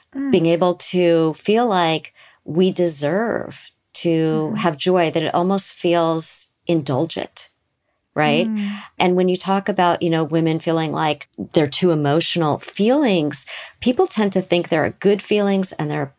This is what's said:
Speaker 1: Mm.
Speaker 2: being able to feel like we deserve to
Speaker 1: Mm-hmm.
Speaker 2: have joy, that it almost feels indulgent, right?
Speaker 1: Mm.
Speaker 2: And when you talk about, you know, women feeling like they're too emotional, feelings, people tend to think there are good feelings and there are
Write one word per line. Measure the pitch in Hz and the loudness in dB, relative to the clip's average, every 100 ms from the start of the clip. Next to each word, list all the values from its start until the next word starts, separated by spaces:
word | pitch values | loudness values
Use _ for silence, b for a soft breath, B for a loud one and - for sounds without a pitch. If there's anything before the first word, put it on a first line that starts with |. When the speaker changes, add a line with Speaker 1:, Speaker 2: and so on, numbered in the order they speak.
| B 269 | B -8
Speaker 1:
Mm. | 277 | 0
Speaker 2:
being | 214 165 | 2 4
able | 170 180 175 | 2 2 0
to | - 180 175 165 160 151 | -2 2 2 4 2 -2
feel | - 220 240 | 0 0 2
like | 185 170 160 - b b b - | 2 0 0 -6 b b b -6
we | 156 190 | 0 2
deserve | 185 175 147 143 185 226 - - - - _ _ | 2 0 0 -2 -2 -2 -4 -6 -14 -20 _ _
to | - 170 | -4 0
Speaker 1:
Mm-hmm. | 165 160 156 156 147 | 2 2 0 -2 0
Speaker 2:
have | 170 147 | -2 0
joy, | - 185 165 | 0 2 2
that | 160 | 0
it | 156 - | -2 0
almost | 180 196 - | 0 0 -2
feels | - 175 170 165 165 160 - - _ - | -4 0 2 2 0 -2 -4 -8 _ -2
indulgent, | 170 143 131 160 - - - - _ _ _ _ _ _ - | -2 0 -2 -2 -4 -8 -12 -14 _ _ _ _ _ _ -2
right? | 151 147 226 | 2 2 0
Speaker 1:
Mm. | 214 202 208 B _ | -2 -4 -6 B _
Speaker 2:
And | 180 180 | 0 2
when | 185 | 2
you | 185 | 0
talk | - 196 196 | 0 -2 0
about, | 196 175 170 | 0 2 2
you | 170 | 0
know, | 160 | 0
women | 156 165 160 160 | 0 0 0 0
feeling | 170 165 160 | -2 -2 -2
like | 147 156 147 - - 185 | -2 -2 -2 -8 -12 -2
they're | - 147 | 0 0
too | - 185 | 0 2
emotional, | 156 147 151 170 175 156 135 | 2 2 0 0 -2 0 -2
feelings, | - - 208 277 277 185 147 151 - B B B | -6 -2 2 2 2 2 0 -4 -8 B B B
people | 233 247 370 | -2 2 0
tend | - 208 | 2 0
to | 190 | 0
think | 180 175 170 | 0 0 0
there | 160 | 0
are | 135 | 0
good | - 196 202 | 0 0 0
feelings | - 208 202 196 185 | 0 0 2 0 -2
and | - 151 | -4 -4
there | 151 | -4
are | 139 | -6